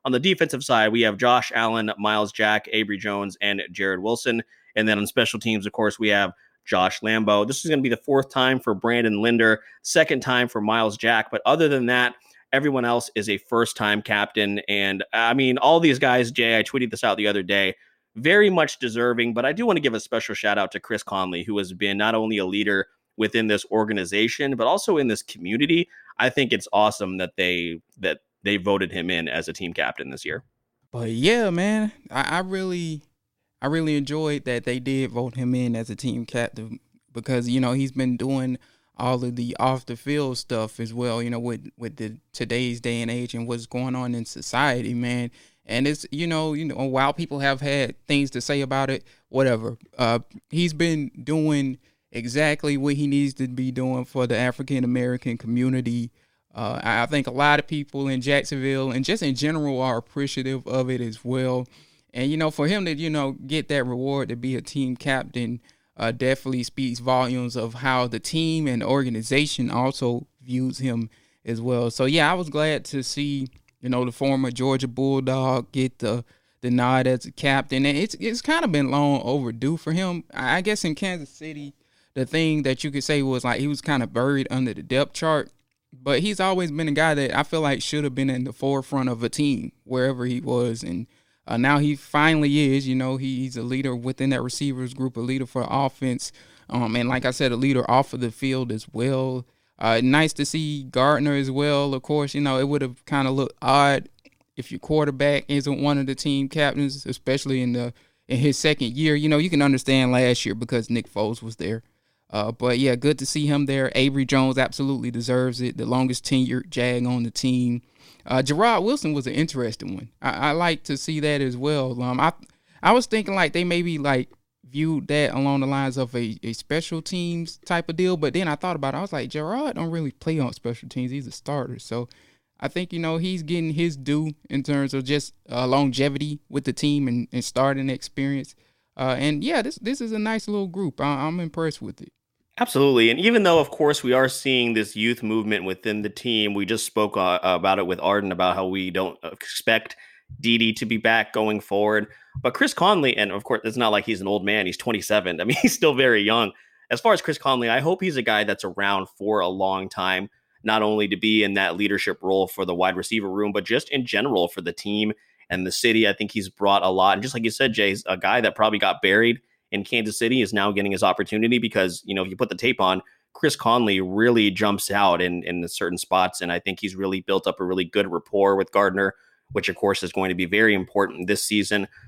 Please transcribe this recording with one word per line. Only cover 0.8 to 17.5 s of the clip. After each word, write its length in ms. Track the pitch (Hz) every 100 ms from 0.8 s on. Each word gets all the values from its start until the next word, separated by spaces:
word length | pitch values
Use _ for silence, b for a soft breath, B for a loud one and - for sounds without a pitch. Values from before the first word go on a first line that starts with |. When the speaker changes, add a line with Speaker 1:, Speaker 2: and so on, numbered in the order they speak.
| 107
Speaker 1:
we 100 | 117
have 160 | 110 101
Josh 340 | 123 123 -
Allen, 360 | 120 113 113 110 101
Myles 340 | 104 107 104
Jack, 360 | - 107 107 -
Avery 260 | 110 104 98
Jones, 380 | 104 101 98 -
and 220 | 104 101 -
Jared 280 | 87 98 92
Wilson. 440 | 104 117 131 113 b b b
And 120 | 110 110
then 120 | 104
on 80 | 104
special 320 | - 113 110
teams, 260 | 117 110
of 80 | 101
course, 240 | - 107 -
we 120 | 107
have 220 | 101 95 b b b
Josh 340 | - 95 92 -
Lambo. 460 | 110 110 104 104
This 200 | 107 131
is 40 | 165
gonna 120 | 147
be 60 | 131
the 80 | 113
fourth 320 | - 135 135
time 300 | 135 127 131
for 160 | -
Brandon 460 | 98 117 120 113 104
Linder, 400 | 117 117 113 110 B B
second 400 | - 170 156 135
time 260 | 131 123 120
for 140 | 113
Myles 360 | 107 113 113 107
Jack. 320 | 113 113 -
But 100 | 113
other 220 | 120 156 156
than 200 | 135 120
that, 280 | 123 123 - b b _
everyone 320 | 135 147 131
else 240 | 120 120 -
is 120 | 110 104
a 120 | 101
first-time 640 | - 117 117 - 107 104
captain. 560 | 110 104 104 110 101 101 -
And, 340 | 101 98 98 -
I 220 | 110 117
mean, 240 | 131 131 127
all 220 | 139 165
these 180 | 165 131
guys, 340 | 135 123 120
Jay, 260 | 123 117 113
I 60 |
tweeted 280 | 104 135 120
this 120 | 110
out 140 | 113 98
the 100 | 104
other 160 | 101
day, 300 | 90